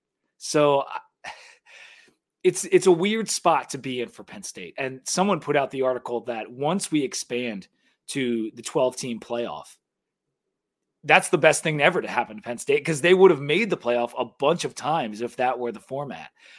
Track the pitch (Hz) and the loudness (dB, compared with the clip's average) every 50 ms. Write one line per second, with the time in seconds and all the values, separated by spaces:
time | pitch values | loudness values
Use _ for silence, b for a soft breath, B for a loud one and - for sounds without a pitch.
0 | _ _ _ _ _ _ _ _ - - - 156 147 143 143 139 135 - - - | _ _ _ _ _ _ _ _ -10 -2 2 4 4 6 4 2 0 -4 -10 -14
1 | - _ _ _ B B B B B B B B B B B B B B B B | -14 _ _ _ B B B B B B B B B B B B B B B B
2 | B B B _ _ _ _ _ - 185 - - - - 190 180 - 190 175 160 | B B B _ _ _ _ _ 0 0 0 0 -2 2 2 4 6 6 4 4
3 | 180 208 220 226 214 - - - - 175 160 139 - - - 135 113 131 127 123 | 2 0 0 -2 -2 -4 -6 0 2 2 2 2 -2 -6 -10 -8 -8 -6 -6 -6
4 | 117 110 - - 104 - - 104 95 - - 107 92 82 - - 139 131 131 131 | -6 -8 -10 -20 -20 -18 -18 -16 -14 -14 -14 -14 -14 -14 -8 -8 -8 -8 -8 -10
5 | _ - - 180 190 202 190 156 - 147 147 143 139 131 - 135 127 127 127 120 | _ -4 -2 0 2 2 0 -2 -2 0 0 0 0 0 -2 -2 0 0 0 -2
6 | - - 120 117 110 127 120 110 107 - 123 127 139 151 175 196 - - 160 151 | -6 -6 -6 -6 -6 -6 -8 -8 -8 -12 -8 -4 -2 -2 -2 -2 -2 -2 0 0
7 | 135 117 - - - - 120 120 123 120 107 95 92 _ _ _ _ _ _ _ | 0 -2 -4 -8 -8 -6 -6 -4 -4 -6 -8 -10 -12 _ _ _ _ _ _ _
8 | _ - - 143 131 120 120 113 110 110 - 120 113 - - 156 131 127 127 - | _ -8 -4 -2 -2 0 0 -2 -4 -6 -8 -12 -14 -4 0 0 0 0 0 -4
9 | - 127 117 107 - - 117 120 120 95 76 78 - - - _ _ _ _ _ | -8 -8 -8 -10 -8 -8 -6 -6 -6 -6 -8 -12 -16 -20 -20 _ _ _ _ _
10 | _ _ _ _ _ _ _ _ _ _ _ _ _ _ _ _ _ _ _ _ | _ _ _ _ _ _ _ _ _ _ _ _ _ _ _ _ _ _ _ _
11 | - 147 151 185 185 - - 160 151 156 147 - - 165 156 147 143 175 180 165 | 2 4 4 4 4 2 0 4 6 4 4 4 0 -2 0 4 2 4 4 2
12 | - - - 123 113 - 110 107 - 120 120 117 - - 139 151 139 160 160 139 | -4 -2 -4 -4 -4 -4 -10 -14 -10 -10 -10 -8 0 0 0 0 2 -2 -2 0
13 | 127 170 185 185 190 190 165 127 143 143 151 185 233 202 - - - 120 120 120 | 4 4 8 8 8 8 8 4 0 0 0 0 0 0 -2 -4 0 0 0 0
14 | 120 120 - 127 123 113 _ _ 139 143 175 165 - 135 - - - 139 156 165 | 0 -2 -4 -6 -6 -6 _ _ 0 0 2 0 -4 -8 -8 -6 -4 -2 -2 -2
15 | 131 107 104 104 120 117 - - 127 127 127 123 123 120 104 104 - _ 131 139 | -4 -6 -8 -8 -10 -8 -4 -2 -2 -2 -2 -4 -6 -8 -8 -10 -12 _ -8 -8
16 | 147 131 90 82 76 - B B B B B | -8 -10 -12 -14 -16 -20 B B B B B